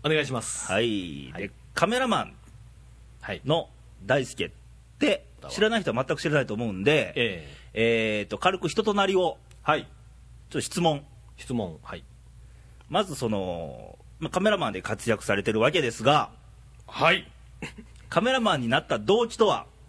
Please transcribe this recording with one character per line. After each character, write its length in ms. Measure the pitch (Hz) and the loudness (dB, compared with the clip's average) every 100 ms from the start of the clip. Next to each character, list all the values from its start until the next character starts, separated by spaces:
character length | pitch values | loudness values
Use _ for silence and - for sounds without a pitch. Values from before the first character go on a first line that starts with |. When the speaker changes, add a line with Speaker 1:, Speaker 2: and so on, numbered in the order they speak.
Speaker 1:
お 60 | 147 | 0
願 100 | 156 | 0
い 60 | 139 | 0
し 60 | |
ま 80 | 123 | -4
す。 280 | - - - | -6 -8 -2
Speaker 2:
は 100 | 98 | 0
い。 480 | 117 104 87 71 65 | 0 -2 -4 -10 -12
Speaker 1:
は 60 | 85 | -10
い。 40 | |
Speaker 2:
で、 60 | 101 - - | -12 -12 -8
カ 140 | - 208 | 0 2
メ 120 | 247 | 2
ラ 100 | 254 | 2
マ 160 | 170 | 0
ン 100 | 98 - - - - - - - - - - 92 131 | -2 -10 -20 -20 -20 -20 -20 -20 -20 -16 -10 -8 -2
の 240 | 160 - - - - | -2 -2 -14 -20 -10
大 220 | 98 139 123 | 0 0 0
輔 180 | - | -6
っ 60 | 87 - - - - - | -8 -10 -20 -20 -14 -2
て、 260 | 294 190 - - | 0 0 -4 -20
Speaker 1:
は 80 | 135 | -8
い。 40 | |
Speaker 2:
知 80 | - | 0
ら 80 | 214 | 2
な 80 | 226 | 2
い 20 | |
人 140 | 165 | 0
は 100 | 113 | -2
全 100 | 131 | 0
く 60 | 147 | -2
知 80 | 165 | 0
ら 60 | |
な 80 | 147 | 0
い 40 | 120 | 0
と 60 | |
思 140 | 107 117 | -2 -4
う 60 | |
ん 100 | 92 | 0
で、 300 | 107 151 92 - | 4 4 2 0
Speaker 1:
え 320 | 113 87 73 - - | 0 -2 -10 -18 -8
え。 480 | 107 117 113 110 107 | 0 2 2 2 -2
Speaker 2:
え 20 | 101 | -4
ー 0 | |
と、 100 | - | 0
軽 220 | 185 185 | 0 0
く 100 | 160 | -2
人 140 | - | 0
と 100 | 214 | 0
な 140 | 202 190 | 2 2
り 100 | 190 | 4
を、 220 | 175 - - - | 2 -2 -14 -8
Speaker 1:
は 160 | - 151 | 0 0
い。 60 | |
Speaker 2:
ち 0 | |
ょ 20 | - | -2
っ 20 | - - - - - - | -18 -20 -20 -20 -20 -8
と 100 | 147 | -6
質 220 | - - | -4 0
問。 240 | 170 143 - - - - | 0 0 -6 -20 -20 -16
Speaker 1:
質 160 | - | -6
問。 240 | 123 92 78 | -4 -6 -10
は 140 | - 85 | -14 -16
い。 80 | - - - - - - - - - | -16 -20 -20 -20 -20 -20 -20 -20 -4
Speaker 2:
ま 120 | 185 | -2
ず 120 | 190 | -2
そ 160 | 139 117 | -2 -2
の、 680 | 101 92 85 78 58 50 - - - | -2 -4 -6 -8 -12 -16 -20 -20 -12
ま 80 | 160 | -4
あ、 40 | |
カ 100 | 180 | 0
メ 100 | 208 | 2
ラ 60 | 202 | 2
マ 140 | 123 | 0
ン 20 | |
で 100 | 92 | -4
活 260 | - 113 120 | -6 -4 -2
躍 160 | 104 | -2
さ 120 | - 101 | 0 0
れ 80 | |
て 80 | 107 | 2
る 80 | 107 | 4
わ 100 | 123 | 4
け 100 | 175 | 2
で 120 | 123 | 0
す 100 | - | 0
が、 300 | 117 147 107 - - - - - - | 4 4 2 -8 -20 -20 -20 -20 -12
Speaker 1:
は 240 | - 156 | 2 4
い。 180 | 190 - - - - - - - - - | 2 -2 -20 -20 -16 -14 -14 -20 -20 -2
Speaker 2:
カ 120 | 170 | 0
メ 120 | 233 | 2
ラ 80 | 262 | 2
マ 160 | 220 151 | 2 2
ン 40 | |
に 40 | 117 | 2
な 140 | 139 | 2
っ 60 | - | 2
た 100 | 120 | -2
動 300 | 104 220 233 | 2 2 2
機 100 | - | 2
と 80 | 214 | 2
は？ 200 | 120 - - | 2 -4 -18